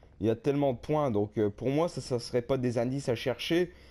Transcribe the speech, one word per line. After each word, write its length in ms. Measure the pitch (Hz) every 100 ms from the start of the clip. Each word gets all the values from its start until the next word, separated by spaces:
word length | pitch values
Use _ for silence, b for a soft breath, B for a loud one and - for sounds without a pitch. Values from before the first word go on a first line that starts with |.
| b -
Il 80 | 107
y 20 |
a 60 | 113
tellement 380 | 143 143 143
de 40 | 120
points, 320 | - 151 143
donc, 280 | 101 104 -
euh, 120 | 104
pour 200 | 101 120
moi, 180 | 139 170
ça, 140 | -
ça 180 | - 120
serait 220 | - 123
pas 160 | - 135
des 220 | 123 117
indices 280 | 120 135 139
à 80 | 113
chercher. 560 | 127 120 - 170 175 B B